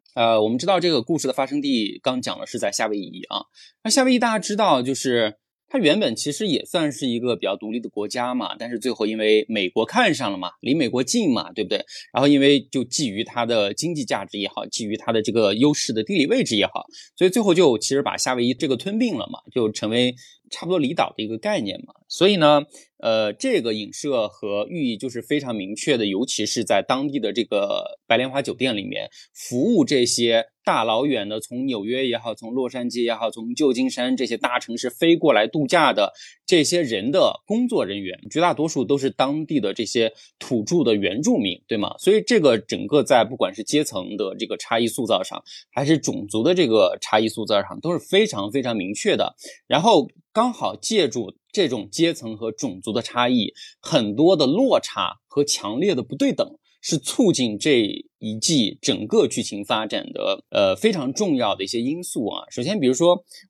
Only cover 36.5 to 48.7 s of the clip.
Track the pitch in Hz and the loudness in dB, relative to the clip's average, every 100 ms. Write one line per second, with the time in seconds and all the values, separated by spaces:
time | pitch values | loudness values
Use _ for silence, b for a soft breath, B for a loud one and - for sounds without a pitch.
36.5 | 180 135 175 143 107 110 185 147 - - | 2 2 0 -2 -2 0 2 2 0 -4
37.5 | 220 247 208 101 101 95 90 - 147 175 | -2 0 0 -2 -4 -8 -12 -6 0 0
38.5 | 151 160 143 127 139 131 - 135 147 156 | 2 -2 -2 0 0 0 0 0 0 -2
39.5 | 151 101 98 110 120 113 B B _ - | -2 -2 -4 -4 0 0 B B _ -4
40.5 | 123 107 175 120 107 95 104 180 226 101 | -2 0 2 2 2 2 0 0 0 0
41.5 | 87 _ 110 101 - - 214 - 220 151 | -4 _ -4 -4 -2 2 2 4 4 4
42.5 | 113 - - 104 147 117 123 110 123 90 | 4 0 -6 0 2 4 4 4 0 -4
43.5 | 98 104 147 151 110 92 101 98 98 107 | -4 -2 -2 0 -4 -8 -6 -6 -6 -8
44.5 | 98 - 117 117 - 110 101 92 - B | -8 -2 0 0 -2 -2 0 -2 -10 B
45.5 | B B - 139 160 - - 101 110 127 | B B -4 2 2 0 -4 -4 0 2
46.5 | 185 147 110 92 - - 110 110 110 104 | 2 4 4 4 2 0 2 2 -4 -2
47.5 | 107 98 104 160 170 - 190 214 113 101 | 0 -2 -6 -4 -4 0 2 2 0 -4
48.5 | 131 127 | -4 -2